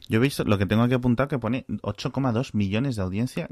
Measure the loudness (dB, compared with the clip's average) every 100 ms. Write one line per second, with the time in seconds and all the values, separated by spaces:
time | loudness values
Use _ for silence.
0 | 0 2 2 2 0 2 4 4 4 2
1 | 2 0 0 -2 -4 -6 -6 -8 -6 -6
2 | -6 -2 0 0 -2 0 0 0 -2 -2
3 | -4 -2 -4 -4 -8